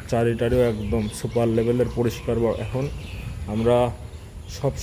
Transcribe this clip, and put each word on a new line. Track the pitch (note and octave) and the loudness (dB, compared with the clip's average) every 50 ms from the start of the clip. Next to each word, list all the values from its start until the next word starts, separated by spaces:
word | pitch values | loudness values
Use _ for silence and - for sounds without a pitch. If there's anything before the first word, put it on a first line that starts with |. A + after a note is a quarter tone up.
| - - | -6 -2
চারি | B2+ A#2 A#2 A#2+ A#2 A2+ | 2 2 4 2 2 2
টারিও | A#2+ A#2+ B2 B2+ B2 A#2+ A2 | 2 2 4 4 4 4 2
একদম | G#2+ G#2+ G2+ A#2 A2+ G#2+ G#2+ - - | 0 -2 -2 0 0 0 -2 -4 -6
সুপার | - A#2+ A2+ A#2+ A#2 A#2 A2 | -6 -2 0 2 2 4 4
লেভেলের | A2+ A2+ A#2 A#2+ B2 B2 A#2 - A#2+ | 2 2 2 4 2 2 0 2 0
পরিষ্কার। | A#2+ A2+ A2+ - - - A#2+ A2+ A#2 | 0 0 0 -2 -2 -2 0 2 2
ব-, | A2+ - - A#2 | 2 0 0 -2
এখন | G#2 A2 B2+ C3+ D3+ - - - - - - - - - - - G#2 G#2 | -4 -4 -4 -4 -4 -6 -8 -10 -10 -10 -10 -8 -8 -8 -8 -6 -4 -2
আমরা | A2 A2+ A#2+ B2 A#2+ A#2+ A#2 A#2 - - - - - - - - - - - - - | 2 4 4 6 6 4 2 0 -6 -12 -14 -14 -14 -16 -14 -16 -14 -14 -12 -10 -2
সব | - C3+ B2+ - | -2 -2 -2 -2